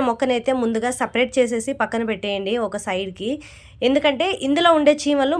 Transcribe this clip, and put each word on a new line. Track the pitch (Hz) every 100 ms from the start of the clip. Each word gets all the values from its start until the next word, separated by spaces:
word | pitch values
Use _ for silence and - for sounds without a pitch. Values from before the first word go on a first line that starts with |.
| 254
మొక్కనైతే | 233 262 247 240 262
ముందుగా | 233 226 240 254
సపరేట్ | 254 233 254 262
చేసేసి | 240 233 226 277
పక్కన | 214 226 226
పెట్టేయండి | 202 208 196 196 240 214
ఒక | 202 214
సైడ్కి. | 185 196 180 208 302 - - - - 247
ఎందుకంటే | 277 294 269 359 381 269
ఇందులో | 294 339 320
ఉండే | 294 294
చీమలు | 285 285 269 330